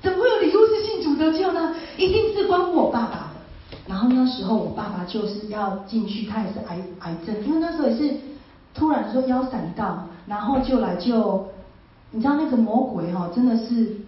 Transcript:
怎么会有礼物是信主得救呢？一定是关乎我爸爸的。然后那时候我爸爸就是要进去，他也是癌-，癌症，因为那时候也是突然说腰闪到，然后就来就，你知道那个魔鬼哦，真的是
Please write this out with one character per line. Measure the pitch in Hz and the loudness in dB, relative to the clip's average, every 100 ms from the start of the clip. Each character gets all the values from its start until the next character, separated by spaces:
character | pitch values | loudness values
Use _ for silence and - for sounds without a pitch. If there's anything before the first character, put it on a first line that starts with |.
怎 | 381 | -2
么 | 370 | 2
会 | 466 | 4
有 | 440 | 4
礼 | 320 | 4
物 | 392 440 | 6 6
是 | 427 | 6
信 | - - | 0 -2
主 | 302 285 | 0 2
得 | 320 | 2
救 | 320 381 | 2 0
呢？ | 339 330 - - - | 0 -2 -4 -10 0
一 | 370 | 2
定 | 415 427 | 4 2
是 | 403 392 | 2 2
关 | 359 359 | 2 4
乎 | |
我 | 339 - | 2 2
爸 | 240 | 2
爸 | 226 - | -2 -4
的。 | - - - - - - - | -12 -14 -18 -20 -18 -18 -8
然 | 190 | 0
后 | 240 | 4
那 | 254 254 | 4 4
时 | 233 | 0
候 | 185 220 | -2 0
我 | 170 | 0
爸 | - 208 | -6 -6
爸 | 180 180 | -6 -6
就 | 220 208 | -4 -4
是 | 202 208 | -6 -8
要 | 208 196 185 - | -4 -4 -4 -4
进 | 226 190 | -2 -2
去， | 208 220 | -4 -4
他 | 214 | -4
也 | 190 | -4
是 | - - | -6 -8
癌-， | 180 190 - | -10 -10 -12
癌 | 170 165 - | -10 -8 -6
症， | 214 214 | -6 -2
因 | |
为 | 320 | 0
那 | 330 | 0
时 | 320 | 0
候 | 269 | 0
也 | 233 | 2
是 | 285 - - - - - - | 0 -2 -8 -18 -20 -20 -20
突 | - 311 | -2 2
然 | 294 - | 2 0
说 | 247 | 0
腰 | 262 254 254 | 2 0 0
闪 | 233 - - | -4 -6 -4
到， | 202 170 - - - | -4 -4 -10 -16 -10
然 | 208 | -6
后 | 208 262 | 0 0
就 | 247 254 | 2 2
来 | 190 180 | 2 -2
就， | 247 233 202 196 - - - - - - - | 0 2 2 0 -4 -14 -20 -20 -20 -20 -12
你 | 220 | -2
知 | 269 | 2
道 | 294 | 2
那 | 302 | 2
个 | 247 | 2
魔 | 220 233 | 4 4
鬼 | 269 180 170 | 0 -2 -4
哦， | 180 175 247 | -2 -2 2
真 | 247 | 4
的 | 226 | 4
是 | - 233 220 214 | 0 0 0 -2